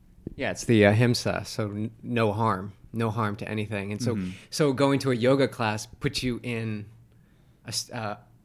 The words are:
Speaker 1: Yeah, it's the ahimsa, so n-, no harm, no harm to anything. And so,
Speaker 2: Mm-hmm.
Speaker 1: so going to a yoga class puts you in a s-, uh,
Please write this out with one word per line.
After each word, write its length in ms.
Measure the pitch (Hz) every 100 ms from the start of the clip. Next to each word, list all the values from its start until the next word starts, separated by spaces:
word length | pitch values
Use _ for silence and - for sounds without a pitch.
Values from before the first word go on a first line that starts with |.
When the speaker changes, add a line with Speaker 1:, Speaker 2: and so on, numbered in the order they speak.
| - - - -
Speaker 1:
Yeah, 160 | 120
it's 140 | 90 -
the 180 | 113
ahimsa, 600 | 104 107 120 120 107 - 104
so 240 | - 107
n-, 200 | 104 113 -
no 300 | - 120 110
harm, 400 | 101 113 95 101 - -
no 160 | 113 113
harm 260 | 110 107 101
to 100 | -
anything. 420 | 107 104 104 98
And 100 | 104
so, 140 | 123 104
Speaker 2:
Mm-hmm. 140 | 90 95 -
Speaker 1:
so 220 | - 147
going 260 | 127 139 139
to 120 | 135
a 40 | 120
yoga 320 | 120 139 127
class 380 | - 113 107 -
puts 360 | - 147 -
you 180 | 127 117
in 420 | 123 113 113 107 104 - - _ _ _ _ _ -
a 40 |
s-, 200 | - -
uh, 260 | 120 107 104 - _